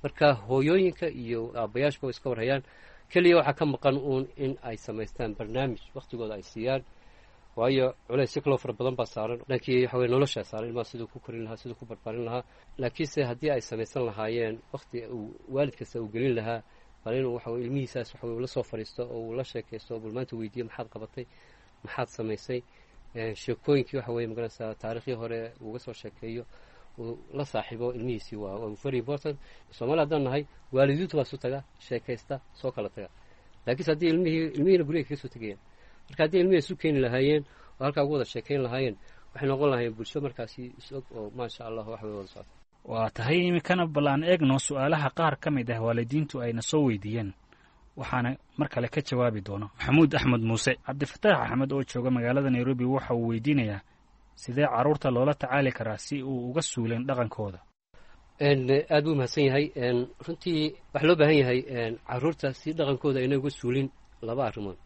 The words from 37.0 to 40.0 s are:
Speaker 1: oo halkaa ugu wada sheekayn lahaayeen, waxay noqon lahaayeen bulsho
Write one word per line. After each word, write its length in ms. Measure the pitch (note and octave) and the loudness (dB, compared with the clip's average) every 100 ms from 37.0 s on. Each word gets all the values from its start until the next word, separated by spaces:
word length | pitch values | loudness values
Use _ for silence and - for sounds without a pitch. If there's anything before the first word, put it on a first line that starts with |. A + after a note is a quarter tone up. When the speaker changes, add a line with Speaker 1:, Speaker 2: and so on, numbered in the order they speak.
| B2 B2+ C3+ D3+ C#3+ - - - | 2 4 4 4 0 -18 -20 -4
Speaker 1:
oo 40 | |
halkaa 200 | C#3 D3 | -2 2
ugu 100 | C#3+ | 2
wada 120 | D3+ A#2 | 0 -2
sheekayn 360 | A#2+ - C#3+ | -6 -2 0
lahaayeen, 340 | B2 B2 C3 G2+ - - - | 0 0 -2 -4 -14 -20 -18
waxay 140 | - C3+ | -4 -2
noqon 200 | C3+ D3 | 2 2
lahaayeen 240 | B2+ A#2+ | 2 -2
bulsho 260 | A2 | -4